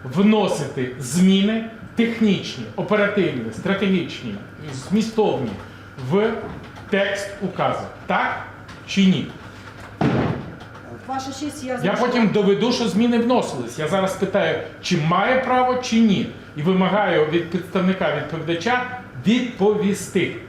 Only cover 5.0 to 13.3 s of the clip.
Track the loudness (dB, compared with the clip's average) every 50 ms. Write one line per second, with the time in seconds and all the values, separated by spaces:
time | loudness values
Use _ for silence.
5 | 0 0 0 0 2 2 2 0 -2 -4 -6 -8 -12 -14 -16 -18 -18 -18 -14 -12
6 | -6 0 2 2 2 2 0 -2 -8 -10 -12 -12 -14 -16 -16 -16 -8 -2 0 0
7 | 0 0 -2 -4 -6 -8 -10 -6 -6 -6 -4 0 0 0 0 -2 -6 -8 -12 -14
8 | -6 -4 -2 -2 0 -2 -4 -6 -10 -12 -14 -18 -18 -18 -18 -18 -12 -6 0 4
9 | 6 6 6 4 0 -6 -8 -14 -16 -16 -16 -16 -18 -18 -16 -16 -16 -16 -6 0
10 | 0 2 2 2 0 0 -2 -4 -6 -10 -12 -14 -16 -16 -18 -18 -16 -16 -16 -16
11 | -10 -8 -6 -6 -6 -8 -8 -6 -8 -8 -8 -8 -8 -6 -6 -2 0 0 0 2
12 | 0 0 2 2 2 4 4 4 4 4 4 4 4 2 2 2 0 0 2 2
13 | 4 4 4 2 4 4